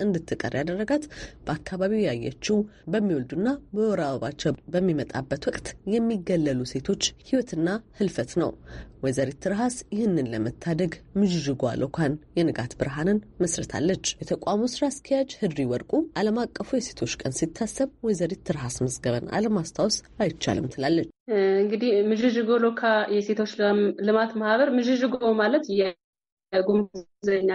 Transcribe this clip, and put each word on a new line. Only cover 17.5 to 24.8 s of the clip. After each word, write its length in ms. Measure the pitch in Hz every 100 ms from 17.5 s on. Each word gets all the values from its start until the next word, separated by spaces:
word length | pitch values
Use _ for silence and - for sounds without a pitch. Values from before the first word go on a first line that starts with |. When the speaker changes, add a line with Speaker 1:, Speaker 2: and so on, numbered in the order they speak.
| - 220 - 269 -
Speaker 1:
ወይዘሪት 400 | 226 180 170 185
ትርሃስ 320 | - 147 123 -
መዝገበን 480 | 127 - 127 120 -
አለማስታወስ 640 | - 220 208 165 - 196 - - -
አይቻልም 500 | 190 - - 95 127
ትላለች። 400 | - 135 165 - - - 208 196
Speaker 2:
እንግዲህ 360 | 196 208 214 247 202 214
ምዥዥጎ 440 | 220 247 226 220 240
ሎካ 240 | 233 233 226 214 208
የሴቶች 420 | 208 202 214 214 - 208 208 202 -
ልማት 300 | 202 220 226 226
ማህበር 340 | 214 226 285
ምዥዥጎ 440 | 247